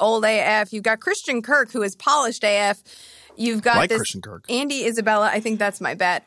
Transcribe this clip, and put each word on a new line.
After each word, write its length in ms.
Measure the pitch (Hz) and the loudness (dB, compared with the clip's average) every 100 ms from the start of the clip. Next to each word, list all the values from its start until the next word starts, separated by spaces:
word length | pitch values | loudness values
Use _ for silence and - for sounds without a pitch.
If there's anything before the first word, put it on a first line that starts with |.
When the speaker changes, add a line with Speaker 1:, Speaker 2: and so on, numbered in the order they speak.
Speaker 1:
old 240 | 214 226 214 | 2 4 2
A 140 | 220 | 2
F. 320 | 208 214 208 | 2 0 -2
You've 100 | 214 | -4
got 160 | 220 220 | -2 -2
Christian 420 | 370 415 - 240 | -2 -4 -4 -6
Kirk, 300 | 220 285 233 | 0 0 2
who 100 | 226 | -2
is 120 | 202 - | -4 -2
polished 480 | 196 196 233 - | 0 2 0 0
A 140 | 208 202 | 0 2
F. 260 | 202 208 - - - - - - | 2 -2 -8 -20 -20 -20 -20 -4
You've 240 | 233 220 | -2 0
got 160 | 240 233 | 2 2
Speaker 2:
Like 120 | - | 2
Speaker 1:
this 100 | 220 | 0
Speaker 2:
Christian 220 | 208 98 | -2 -8
Kirk. 240 | 107 87 - | -12 -16 -6
Speaker 1:
Andy 340 | 247 285 277 233 | -4 -2 -2 -2
Isabella. 440 | 226 214 214 214 | 0 2 2 2
I 80 | 214 | 0
think 180 | 220 214 | -2 -2
that's 200 | 202 - | -2 -2
my 140 | 156 | -6
bet. 320 | 165 180 175 | -2 0 0